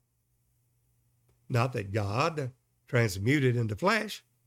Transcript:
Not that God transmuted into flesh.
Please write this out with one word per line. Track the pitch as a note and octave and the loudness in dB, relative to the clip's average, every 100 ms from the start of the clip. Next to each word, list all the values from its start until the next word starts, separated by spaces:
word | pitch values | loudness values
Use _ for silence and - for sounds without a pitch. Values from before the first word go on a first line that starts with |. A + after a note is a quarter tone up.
| _ _ _ _ _ _ _ _ _ _ _ _ _ _ - | _ _ _ _ _ _ _ _ _ _ _ _ _ _ -4
Not | B2 B2+ | 0 0
that | B2+ G2 | -2 -4
God | G#2 G2+ A2 E3 D3+ B2+ - _ _ - | -2 -2 0 -2 -2 -8 -10 _ _ -2
transmuted | B2 A#2 F#2 G#2 D3+ C3 A#2+ | 0 2 0 0 4 4 2
into | A2 G#2 | 0 0
flesh. | F#3 A3 G#3+ - - _ | 0 0 -2 -10 -16 _